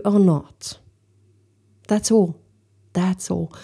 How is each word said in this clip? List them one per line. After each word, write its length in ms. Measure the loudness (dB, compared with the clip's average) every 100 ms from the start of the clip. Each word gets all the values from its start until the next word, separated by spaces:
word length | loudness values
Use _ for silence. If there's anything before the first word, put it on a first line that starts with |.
| 2
or 140 | 4
not. 580 | 4 2 -4 _ -18 -18 _ _ _ _ _ _ _ _ _ _ -4
That's 240 | -4 2
all. 280 | 2 2 -4 _ _ _ _ _
That's 380 | -4 -2 -4 -6
all. 200 | -8 -8 -12